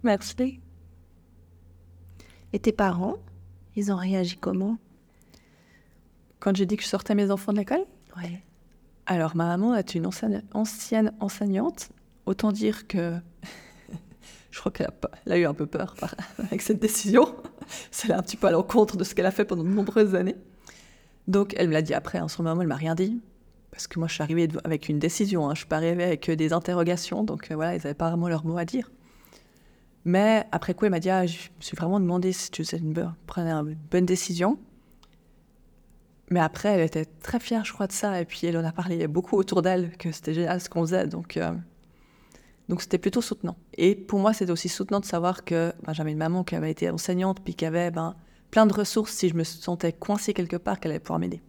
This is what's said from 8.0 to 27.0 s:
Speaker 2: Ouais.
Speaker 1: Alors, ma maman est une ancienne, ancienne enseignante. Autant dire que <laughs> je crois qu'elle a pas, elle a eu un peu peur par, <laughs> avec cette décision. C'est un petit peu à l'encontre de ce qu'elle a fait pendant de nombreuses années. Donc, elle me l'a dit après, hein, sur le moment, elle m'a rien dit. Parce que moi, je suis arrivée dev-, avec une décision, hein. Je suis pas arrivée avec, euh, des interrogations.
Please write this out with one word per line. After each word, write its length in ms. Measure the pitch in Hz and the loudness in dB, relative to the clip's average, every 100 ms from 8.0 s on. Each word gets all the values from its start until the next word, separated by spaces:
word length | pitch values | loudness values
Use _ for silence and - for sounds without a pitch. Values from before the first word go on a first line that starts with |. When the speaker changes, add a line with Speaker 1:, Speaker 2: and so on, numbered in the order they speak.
| _ 180 | _ -12
Speaker 2:
Ouais. 260 | 175 175 - _ _ - - _ - | -10 -10 -14 _ _ -20 -20 _ -2
Speaker 1:
Alors, 280 | 180 160 165 | 0 2 0
ma 100 | 170 | 0
maman 280 | 175 220 | 2 2
est 200 | 240 185 | 2 0
une 120 | 175 175 | -2 -2
ancienne, 360 | 185 220 202 - | -2 -2 -2 -2
ancienne 580 | 208 214 - - 220 214 214 | -2 -2 -4 0 2 2 0
enseignante. 680 | 196 - 208 190 285 - - - _ _ - | -6 -2 0 0 0 -4 -16 -18 _ _ -6
Autant 260 | 190 214 | 0 0
dire 340 | 208 214 214 - | 2 -2 -2 -4
que 300 | 196 170 170 - - | -2 -2 -4 -8 -20
<laughs> 1080 | - - - - - - - - - - - | -20 -20 -20 -20 -16 -16 -16 -20 -20 -20 -20
je 100 | - | -6
crois 100 | - | -6
qu'elle 160 | - - | -2 -6
a 20 | |
pas, 180 | - - - - | -4 -8 -8 0
elle 60 | |
a 60 | 175 | 2
eu 80 | 165 | 4
un 80 | |
peu 120 | 147 151 | 0 -4
peur 280 | - 180 - | -4 -6 -6
par, 160 | - - - | -8 -8 -12
<laughs> 100 | - | -8
avec 220 | 190 190 | -4 -4
cette 180 | - 220 | 0 2
décision. 540 | 220 214 208 240 311 - - - - - - | 2 0 4 6 6 2 -16 -18 -16 -14 -12
C'est 220 | - 233 | -6 0
un 100 | 185 | 0
petit 140 | - - | 0 0
peu 100 | 196 | 4
à 20 | |
l'encontre 460 | 170 - 240 214 185 | 4 4 4 4 2
de 80 | |
ce 100 | - | -2
qu'elle 120 | - 185 | 2 2
a 40 | |
fait 140 | 185 | 2
pendant 200 | - 180 | 0 0
de 40 | 165 | 0
nombreuses 460 | 202 202 220 214 | 0 2 4 4
années. 220 | 185 185 - - - - - - - _ _ - | 4 0 -4 -12 -20 -20 -20 -20 -20 _ _ 0
Donc, 280 | 196 196 196 | 2 2 2
elle 120 | 170 | 2
me 40 | |
l'a 100 | 156 | 2
dit 120 | 156 | 2
après, 240 | 135 - 180 | -2 -2 -4
hein, 100 | 165 | -4
sur 140 | - | -2
le 60 | 165 | -2
moment, 140 | 165 | 0
elle 60 | 175 | 0
m'a 80 | 135 | 0
rien 180 | 160 | -2
dit. 260 | 165 190 233 - - - - _ | 0 0 -2 -8 -20 -20 -20 _
Parce 160 | - - | -14 -8
que 120 | 170 | -4
moi, 100 | 165 | -4
je 60 | |
suis 80 | - | -4
arrivée 240 | 151 165 165 | 0 2 2
dev-, 120 | 160 | 0
avec 240 | - 156 - | -4 -4 -2
une 100 | 151 | 0
décision, 500 | 160 - 202 185 143 | 0 0 0 2 0
hein. 60 | |
Je 40 | 151 | -2
suis 60 | - | -2
pas 80 | 156 | 0
arrivée 280 | 165 175 | 2 2
avec, 240 | 175 156 - | 2 0 0
euh, 60 | 160 | 0
des 160 | 156 | 2
interrogations. 720 | 165 165 180 170 175 | 2 0 2 2 0